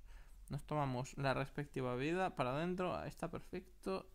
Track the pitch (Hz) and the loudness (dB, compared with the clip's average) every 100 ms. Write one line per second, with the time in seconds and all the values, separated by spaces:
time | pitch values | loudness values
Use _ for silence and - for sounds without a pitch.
0 | - - - - - 139 - 151 139 123 | -12 -14 -14 -14 -6 -6 0 2 2 2
1 | 131 - 135 131 131 - 143 139 127 123 | -2 0 2 4 2 -2 -2 0 0 2
2 | 147 180 180 - 123 143 175 180 180 76 | 2 4 2 4 2 4 2 2 2 0
3 | - - 165 - - 180 - - 185 190 | -2 -4 -4 -4 -6 -8 -8 -6 -2 -2
4 | - | -4